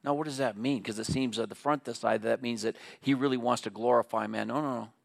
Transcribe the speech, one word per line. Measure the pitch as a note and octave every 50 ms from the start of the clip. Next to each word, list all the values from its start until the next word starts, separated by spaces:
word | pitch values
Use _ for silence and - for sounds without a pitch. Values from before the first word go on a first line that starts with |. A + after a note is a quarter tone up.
| -
Now, | C#3+ C#3+
what | D3 D#3
does | D3+ C3+ C3+
that | C#3 A#2+ G2+
mean? | G2+ A#2 C3+ C#3+ A2 F#2+
'Cause | - G#2+ A2
it | A2
seems | - - C3 C3 B2 G#2+ A2
at | A2+ G2+
the | A2
front | - - C#3+ D3+ C#3 _
this | B2 A#2 -
side, | - A2 A2 A2
that | G#2+ A2+ A#2 B2+
means | C3 A#2+ A#2 A2
that | G#2 A2+ - - - - - -
he | - C3+ C#3
really | B2+ C3+ C#3+ C3
wants | B2 A#2 A#2+ A#2+ -
to | - A2
glorify | G2 G#2 A2+ B2 B2 A#2+ A2 - - A2 G#2+ G#2+
man. | A2 A2 G#2+
No, | A2 A#2 C#3+
no, | D#3 C#3 B2+ A#2
no. | A2+ A2 _ _